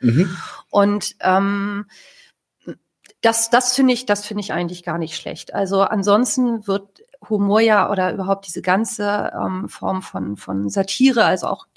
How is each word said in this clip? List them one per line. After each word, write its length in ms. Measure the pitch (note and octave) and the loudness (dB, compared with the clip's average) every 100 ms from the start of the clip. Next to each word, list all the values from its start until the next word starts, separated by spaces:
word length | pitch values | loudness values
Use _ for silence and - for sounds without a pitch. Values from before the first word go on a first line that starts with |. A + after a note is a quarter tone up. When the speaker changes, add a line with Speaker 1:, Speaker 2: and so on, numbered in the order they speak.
Speaker 1:
Mhm. 340 | B2 A#2+ G3 - - - - | 2 4 2 -2 -12 -16 -2
Speaker 2:
Und, 440 | - G3+ G#3 - - | 2 2 0 -6 -4
ähm, 640 | F#3 F#3 G3 G3+ G3+ G3+ G#3 - - _ _ _ _ _ - - _ _ _ - | 0 2 2 -2 -4 -6 -10 -18 -20 _ _ _ _ _ -16 -16 _ _ _ 0
das, 280 | A3+ A3+ - | 0 2 2
das 240 | A#3+ C4 - | 2 2 4
finde 180 | C4 | 4
ich, 120 | B3 - | 4 0
das 200 | G3+ - | -2 -2
finde 160 | G#3 | -8
ich 120 | - | -4
eigentlich 300 | F3 F3 F3 | -4 -4 -6
gar 140 | - E3+ | -6 -4
nicht 180 | D#3 - | -4 -8
schlecht. 380 | - E3 - | -10 -12 -8
Also 280 | - F#3+ G3 | -4 0 2
ansonsten 840 | G3 G3+ F#3+ G#3 B3 - B3 A3+ G3 | 2 2 4 4 2 0 0 0 -2
wird 340 | G3 G3 _ _ - - | -4 -4 _ _ -20 -4
Humor 320 | G#3+ G3+ G#3 | 0 2 4
ja 300 | A3+ G#3 F3+ | 4 4 2
oder 240 | F#3 F#3 | 0 -2
überhaupt 320 | G3 F#3+ G3 - | -2 -2 -4 -4
diese 140 | - | -6
ganze, 680 | F3 F#3+ A3 - G#3 G#3 - - | 0 0 0 -4 -2 -2 -4 -4
ähm, 320 | F#3+ F#3 G3+ | -4 -4 -8
Form 360 | - F#2 F#2 | -6 -4 -4
von, 340 | - F#2+ F#2 G2+ | -6 -8 -6 -8
von 320 | - G2 G2+ | -6 -4 -2
Satire, 560 | G3+ F#3+ - C4+ A#3 F3 | -2 -2 2 4 4 2
also 220 | F#3 - | 0 -2
auch 180 | - - | -6 -10